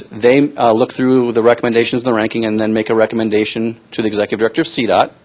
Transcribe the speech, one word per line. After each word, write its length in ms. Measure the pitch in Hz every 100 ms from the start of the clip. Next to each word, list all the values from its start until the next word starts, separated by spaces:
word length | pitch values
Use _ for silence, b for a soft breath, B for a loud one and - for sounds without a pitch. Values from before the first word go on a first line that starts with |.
| -
they, 440 | 110 120 135 147 -
uh, 160 | 123
look 220 | 110 127
through 400 | - 127 131 120
the 80 | 113
recommendations 640 | 113 120 123 117 117 127
in 20 | 123
the 100 | 113
ranking 300 | 110 117 113
and 120 | 107
then 120 | 110
make 160 | 110 110
a 60 | 113
recommendation 800 | 110 113 110 104 107 117 113 113 -
to 100 | -
the 60 | 110
executive 320 | 104 104 110
director 220 | 113 160
of 60 | 160
C 180 | - 110
dot. 260 | 92 127 -